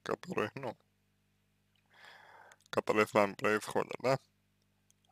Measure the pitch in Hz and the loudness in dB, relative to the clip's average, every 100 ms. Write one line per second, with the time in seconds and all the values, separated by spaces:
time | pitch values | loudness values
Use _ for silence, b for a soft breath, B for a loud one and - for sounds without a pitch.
0 | - - - 185 107 135 131 90 _ _ | -8 -6 -6 -4 -4 -6 -10 -12 _ _
1 | _ _ _ _ _ _ _ _ _ b | _ _ _ _ _ _ _ _ _ b
2 | b b b b b b _ 113 - 107 | b b b b b b _ -2 2 2
3 | 107 107 101 95 107 107 - 101 - - | 4 4 2 2 0 0 0 -4 -4 -4
4 | 120 135 - _ _ _ _ _ _ _ | 0 -2 -4 _ _ _ _ _ _ _
5 | _ | _